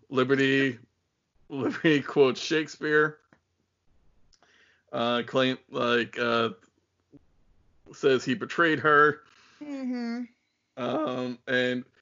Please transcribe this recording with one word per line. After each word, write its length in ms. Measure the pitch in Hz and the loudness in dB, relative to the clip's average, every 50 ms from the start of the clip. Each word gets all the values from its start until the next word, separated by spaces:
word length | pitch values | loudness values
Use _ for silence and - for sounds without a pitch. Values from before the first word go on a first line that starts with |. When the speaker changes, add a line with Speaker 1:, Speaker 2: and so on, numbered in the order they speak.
| _ _ | _ _
Speaker 1:
Liberty, 720 | 135 127 127 131 139 135 135 135 135 135 135 135 120 - - _ _ _ _ _ _ _ _ _ _ _ _ _ | -2 -2 2 2 2 2 2 2 2 2 0 0 -2 -6 -14 _ _ _ _ _ _ _ _ _ _ _ _ _
Liberty 520 | 151 139 123 302 220 - - 165 151 139 | -8 -6 -4 -4 -4 0 2 2 2 2
quotes 400 | 131 - - 151 139 131 117 - | 0 0 4 4 6 6 4 0
Shakespeare, 800 | - - 160 151 156 147 - - 156 156 151 151 151 156 151 - _ _ _ _ _ _ _ _ _ _ _ _ _ _ _ _ _ _ _ _ _ _ _ _ _ _ _ _ _ _ _ _ _ _ - | -4 -2 -2 -2 -2 -4 -8 -8 -4 0 2 4 2 2 0 -8 _ _ _ _ _ _ _ _ _ _ _ _ _ _ _ _ _ _ _ _ _ _ _ _ _ _ _ _ _ _ _ _ _ _ -6
uh, 300 | 123 117 120 120 120 117 | -4 -2 0 0 -2 -4
claim, 320 | - - 135 131 131 131 - _ _ | -2 0 0 0 0 0 -4 _ _
like, 480 | 131 135 123 120 120 120 113 - - 120 | -6 -4 0 0 2 0 0 -2 -4 -4
uh, 320 | 120 117 117 117 113 110 - - _ _ _ _ _ _ _ _ _ _ _ - _ _ _ _ _ _ _ _ _ _ _ _ _ - - | -2 0 0 0 0 -2 -4 -8 _ _ _ _ _ _ _ _ _ _ _ -20 _ _ _ _ _ _ _ _ _ _ _ _ _ -20 -12
says 320 | - - 139 131 120 - | -2 0 2 2 2 0
he 100 | 135 123 | -2 -4
betrayed 440 | 98 127 - - - 170 165 156 135 | -4 -6 -6 -2 0 2 2 2 2
her. 400 | 117 156 151 147 151 151 143 - - _ _ _ _ _ _ _ 294 | 2 4 6 6 6 4 4 -2 -10 _ _ _ _ _ _ _ -14
Speaker 2:
Mm-hmm. 600 | 294 285 269 262 247 247 247 240 233 233 247 247 - _ _ _ _ _ _ _ _ _ | -12 -10 -8 -6 -6 -6 -6 -6 -8 -8 -8 -10 -12 _ _ _ _ _ _ _ _ _
Speaker 1:
Um, 640 | - 123 - - 311 311 - - 127 127 123 123 - _ | -10 -6 -4 -4 -4 -4 -4 -4 -6 -6 -8 -8 -10 _
and 380 | - 127 127 123 127 127 127 127 - _ _ | -4 -2 0 0 0 -2 -4 -8 -12 _ _